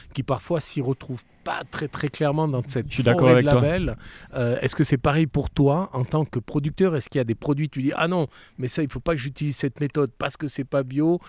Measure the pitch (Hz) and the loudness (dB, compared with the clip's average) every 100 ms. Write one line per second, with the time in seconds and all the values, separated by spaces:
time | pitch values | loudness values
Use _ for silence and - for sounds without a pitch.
0 | - - 123 127 - 165 - 147 131 131 | -10 -6 -2 -4 -2 -4 -2 -4 -2 -4
1 | - 123 - _ - - - - 147 - | -6 -12 -12 _ -8 -8 -8 -8 -8 -4
2 | 151 - 147 151 156 127 - 123 - - | -6 0 0 2 0 0 -2 -4 -2 2
3 | 117 180 127 123 143 127 143 180 160 107 | 4 6 8 8 6 4 4 0 -2 -6
4 | - - - 135 120 123 131 - 147 135 | -12 -20 -10 -4 0 0 -2 0 2 2
5 | 151 147 156 147 - - 139 160 190 131 | 2 2 2 0 -2 2 4 2 -2 -4
6 | 127 156 143 120 - 147 147 - 190 151 | -2 0 0 -4 -4 -4 -4 0 2 0
7 | - 139 117 113 - 143 151 135 135 - | -2 -2 0 -2 0 0 -2 -2 -2 0
8 | 165 180 143 - - - 127 - 143 123 | 0 0 -2 -6 -20 -8 -6 -4 -4 -4
9 | - 156 135 - 151 131 139 - 143 151 | -2 -2 -4 -4 -4 -2 -4 -4 -4 0
10 | 131 - 143 - 147 - 131 139 127 135 | -2 -2 -8 -6 -8 -6 -4 -2 -2 0
11 | 160 175 | 0 0